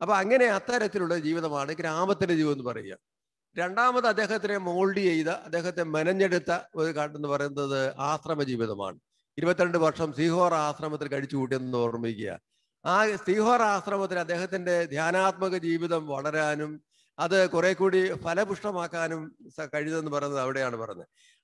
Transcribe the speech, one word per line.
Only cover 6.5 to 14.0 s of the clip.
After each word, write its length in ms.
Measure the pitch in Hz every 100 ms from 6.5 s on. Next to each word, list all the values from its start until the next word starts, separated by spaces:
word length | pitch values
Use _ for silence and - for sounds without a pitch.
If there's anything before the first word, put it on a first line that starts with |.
| 175 -
ഒരു 220 | 160 160 151
കാലം 200 | 147 147
എന്ന് 120 | 147
പറയുന്നത് 680 | 143 143 143 139 135 131 135
ആശ്രമ 440 | 143 156 156 151
ജീവിതമാണ്. 560 | 135 120 110 101 95 - _ _ _ -
ഇരുപത്തിരണ്ട് 400 | 165 175 180 170
വർഷം 340 | 160 156 156
സീഹോർ 420 | 135 165 170 175
ആശ്രമത്തിൽ 540 | 160 151 147 156 151 143
കഴിച്ചു 280 | 139 139 139
കൂട്ടിയെന്ന് 420 | 131 131 127 123
ഓർമ്മിക്കുക. 640 | 117 117 117 107 104 87 _ _ _ _
ആ 320 | 165 190 214 202
സീഹോർ 460 | 190 208 220 240
ആശ്രമത്തിൽ 560 | 214 196 202 196